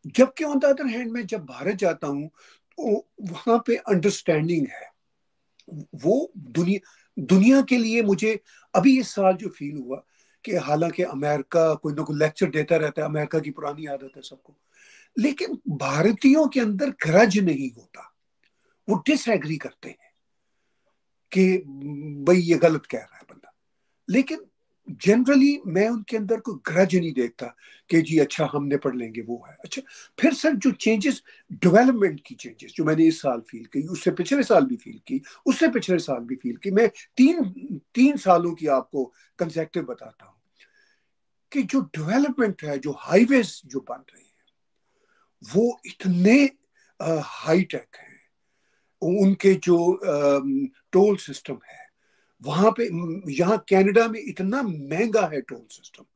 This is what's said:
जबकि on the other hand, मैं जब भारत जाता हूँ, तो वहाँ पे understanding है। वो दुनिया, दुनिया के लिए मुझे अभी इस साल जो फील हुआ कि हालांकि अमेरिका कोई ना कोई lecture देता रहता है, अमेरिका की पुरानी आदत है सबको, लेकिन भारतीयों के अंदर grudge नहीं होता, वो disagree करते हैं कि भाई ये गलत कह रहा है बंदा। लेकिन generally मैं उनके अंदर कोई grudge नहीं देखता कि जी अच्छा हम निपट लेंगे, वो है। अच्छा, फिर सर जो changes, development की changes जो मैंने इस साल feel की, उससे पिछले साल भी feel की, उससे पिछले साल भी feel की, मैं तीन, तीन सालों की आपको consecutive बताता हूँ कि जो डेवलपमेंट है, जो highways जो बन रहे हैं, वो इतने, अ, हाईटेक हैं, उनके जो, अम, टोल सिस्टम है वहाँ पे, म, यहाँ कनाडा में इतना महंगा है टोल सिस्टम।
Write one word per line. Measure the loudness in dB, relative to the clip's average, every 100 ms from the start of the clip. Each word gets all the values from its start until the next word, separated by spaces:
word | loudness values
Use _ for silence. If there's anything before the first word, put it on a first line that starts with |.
| -4
जबकि | 4 4 2
on | -4
the | 0 2
other | 0 -2
hand, | -6 -8
मैं | -8 -8
जब | -10
भारत | -12 -8 -6
जाता | -2 -2 -2 -6
हूँ, | -8 -10 _ _ _ _ -8
तो | -4 -4 _ -16
वहाँ | -14 -8 0 0 0
पे | -4
understanding | 0 0 0 -2 -2 0 0 -2 -4
है। | -8 -20 _ _ _ _ _ _ _ -18 -18 -16
वो | -4 0 0 -2 -12
दुनिया, | -6 -2 -2 -2 _ _ _ -12
दुनिया | 2 6 6 6
के | 4 0
लिए | 0 0
मुझे | 0 0 0 -4 _ _ _
अभी | 2 4 4
इस | 0
साल | 0 2
जो | 2 -6
फील | -12 -12 -10
हुआ | -12 -14 _ _ _ _
कि | -6 -6
हालांकि | -2 0 0 -2
अमेरिका | -4 -4 -2 -4 0 2 2
कोई | 0 -4
ना | -6
कोई | -6 -2
lecture | -2 0 -2
देता | -2 0 0
रहता | 0 -4
है, | -6
अमेरिका | -4 -2 -4
की | -6
पुरानी | -10 -10 -10 -12
आदत | -12 -14 -20
है |
सबको, | -20 -20 _ _ _ _ _ _ _ -2
लेकिन | -2 -2 -8 -8 -8
भारतीयों | -6 -4 0 0 2 4 4 4
के | 0
अंदर | -2 -2 -4
grudge | -4 2 4 4 4
नहीं | 0 -2 -6
होता, | -10 _ -20 -20 _ _ _ _ _ _ _ -4
वो | -2 0
disagree | -2 0 -2 -2 -8
करते | -10 _ -20
हैं | -20 _ _ _ _ _ _ _ _ _ _ _ _ _
कि | 2 4 2 -4 -14 -12 -10 -12 -2
भाई | 4 4
ये | 4 4
गलत | 4 2 _
कह | -12
रहा | -12 -20
है | _
बंदा। | -20 -20 _ _ _ _ _ 0
लेकिन | 0 0 -8 -12 _ _ _ -20
generally | -2 2 4 4 6 4 2 -2
मैं | 0 0
उनके | -2 -6 -6
अंदर | -4 -4
कोई | -6 -12 -4
grudge | 0 2 2
नहीं | -2
देखता | -4 -4 -6 -16 _ -20 _ _
कि | 0
जी | 2 2
अच्छा | 2 0 -4
हम | -2
निपट | -2 -2 -2
लेंगे, | -6 -10 -12
वो | -10 -12 -14
है। | _
अच्छा, | -14 -14 -14 -20 -20 0
फिर | 0
सर | 2 -2
जो | 0 -2
changes, | 0 0 0 -2 -4 _ _ _
development | 0 4 6 6 2 -2 -2 _
की |
changes | -18 -18 -18 -16
जो | -4
मैंने | -2 4
इस | 2 2
साल | -6 -6
feel | -10 -20
की, | -12 -10 -10
उससे | -4 -4
पिछले | -2 -2 -2
साल | 2 2
भी | 2 -4
feel | -10 -20
की, | -10 -10 -10 -6 -4
उससे | 2 2
पिछले | 0 -2 -2
साल | -2 -8
भी | -8 -10
feel | -8 -8
की, | 0
मैं | 2 2
तीन, | 0 -12 2 2 2 -4 -8 -14 -14 _
तीन | 2 2 4
सालों | 2 2 2
की | -4 -2
आपको | -2 -2 -8 -8 _ _ -8
consecutive | -6 -6 -6 -8
बताता | -8 -14 -18 _ _
हूँ | _ _ _ _ _ _ _ _ _ _ _ _
कि | -4
जो | -2 -2
डेवलपमेंट | -4 -8 -2 0 0 0 -2 -2
है, | -8 -8
जो | -8 -10
highways | 2 4 6 2 0 -10 -12
जो | -12
बन | -10 -16 _
रहे | _
हैं, | _ _ _ _ _ _ _ _ _ _ _ _ -2
वो | 0 0 -2 -18
इतने, | -6 -2 2 6 6 4 _ _ _ _ _
अ, | -4 -4
हाईटेक | -6 -10 0 0 0 -8 _ -20
हैं, | -20 _ _ _ _ _ _ _ _ _
उनके | -2 2 2 4 4
जो, | 4 4 4 4
अम, | 0 -2 0 2 2 0 -4 -4 _ _
टोल | 4 4 2
सिस्टम | -6 -14 -12
है | -14 _ -20 -20 _ _ _ _ _
वहाँ | -6 4 4
पे, | 4 -4
म, | -4 -8 -8 -8
यहाँ | -2 0 0 2
कनाडा | 2 4 4 2
में | -4
इतना | -10 -6 -4 -4
महंगा | -4 -8 -8 -4 0 0 -2
है | -6
टोल | -10 -18 _
सिस्टम। | -20 -20 -20 _